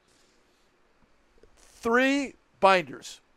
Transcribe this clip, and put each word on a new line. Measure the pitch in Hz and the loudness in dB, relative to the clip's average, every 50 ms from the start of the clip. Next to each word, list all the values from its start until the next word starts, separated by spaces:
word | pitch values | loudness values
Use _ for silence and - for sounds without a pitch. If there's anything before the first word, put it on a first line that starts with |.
| _ _ _ _ _ _ _ _ _ _ _ _ _ _ _ _ _ _ _ _ _ _ _ _ _ _ _ _ - _ _ _ | _ _ _ _ _ _ _ _ _ _ _ _ _ _ _ _ _ _ _ _ _ _ _ _ _ _ _ _ -20 _ _ _
three | - - _ - - 233 226 247 262 269 277 285 277 226 - _ _ _ _ _ | -20 -20 _ -8 -4 0 2 2 2 2 0 -2 -4 -8 -12 _ _ _ _ _
binders, | - 190 190 185 165 127 135 117 - - - - _ _ _ | 2 2 2 2 0 -6 -14 -18 -20 -20 -20 -20 _ _ _